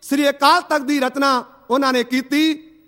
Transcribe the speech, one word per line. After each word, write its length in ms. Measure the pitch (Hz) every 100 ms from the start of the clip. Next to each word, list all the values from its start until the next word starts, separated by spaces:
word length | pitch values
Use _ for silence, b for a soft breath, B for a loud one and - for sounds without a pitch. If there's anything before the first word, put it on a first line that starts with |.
| -
ਸ੍ਰੀ 200 | 277 285
ਅਕਾਲ 320 | 277 277 349
ਤਖਤ 200 | 349 302
ਦੀ 180 | 262 294
ਰਚਨਾ 440 | 254 262 277 254 226 - _
ਉਹਨਾਂ 240 | 254 277
ਨੇ 100 | 254
ਕੀਤੀ। 480 | 240 254 262 285 311 311 - -